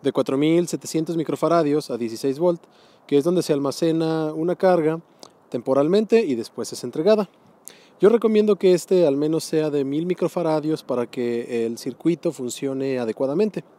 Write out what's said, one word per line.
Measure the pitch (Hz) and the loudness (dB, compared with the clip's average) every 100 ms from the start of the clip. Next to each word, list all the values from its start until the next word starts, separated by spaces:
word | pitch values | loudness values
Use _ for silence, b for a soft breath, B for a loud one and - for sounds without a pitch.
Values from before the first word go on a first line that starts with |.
de | 139 | -2
cuatro | 135 127 135 | -2 -2 0
mil | 151 165 175 | 2 2 0
setecientos | 156 - 160 165 165 | -6 -6 -6 -4 -4
microfaradios | 147 - 156 170 151 147 - | -4 -2 0 2 2 0 -2
a | 120 | -6
dieciséis | 117 110 139 135 | -6 -4 -4 0
volt, | 175 175 - b b b - | 0 -2 -6 b b b 0
que | 143 | 2
es | |
donde | 143 180 | 2 0
se | 160 | 0
almacena | 147 139 123 165 160 160 160 156 | 0 -2 -2 0 0 0 -2 -4
una | 156 170 175 | -4 -4 0
carga | 190 180 156 160 - B B _ _ | 2 4 2 -2 -8 B B _ _
temporalmente | 127 120 135 151 196 220 226 | -8 0 2 4 2 2 2
y | 202 120 | 2 -2
después | 110 - 113 | -4 -8 -10
es | 123 | -8
entregada. | 127 131 165 214 196 _ _ _ - B B B | -10 -2 2 2 2 _ _ _ -20 B B B
Yo | 190 | 4
recomiendo | 233 226 214 214 202 | 4 4 4 4 4
que | 190 | 4
este | 180 - 185 165 | 4 4 4 4
al | 139 | 2
menos | 151 160 | 0 -2
sea | - 160 156 | 0 -2 0
de | 143 | -2
mil | 139 143 175 | -2 -2 -4
microfaradios | 175 170 180 165 156 151 156 | -2 -2 -2 -2 -2 -2 -4
para | - 123 120 | -4 -4 -4
que | - 120 120 117 120 113 | -4 -2 -2 -4 -4 -4
el | 117 | -4
circuito | - 123 165 170 175 | -10 -4 -2 -2 -2
funcione | 143 123 - 139 135 135 131 | -6 -10 -6 -6 -4 -4 -2
adecuadamente. | 117 107 135 151 214 185 - | -4 -2 -2 0 -2 -2 -14